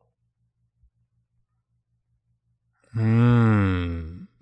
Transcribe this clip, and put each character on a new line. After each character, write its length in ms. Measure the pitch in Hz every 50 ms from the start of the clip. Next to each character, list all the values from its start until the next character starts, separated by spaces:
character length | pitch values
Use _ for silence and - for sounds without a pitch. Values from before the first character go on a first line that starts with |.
| _ _ _ _ _ _ _ _ _ _ _ _ _ _ _ _ _ _ _ _ _ _ _ _ _ _ _ _ _ _ _ _ _ _ _ _ _ _ _ _ _ _ _ _ _ _ _ _ _ _ _ _ _ _ _ _ _ _ -
う 20 | 113
ー 60 | 110
ん。 1300 | 110 110 113 117 120 120 120 117 113 110 104 98 95 92 90 87 85 85 82 80 82 85 92 - 107 _ _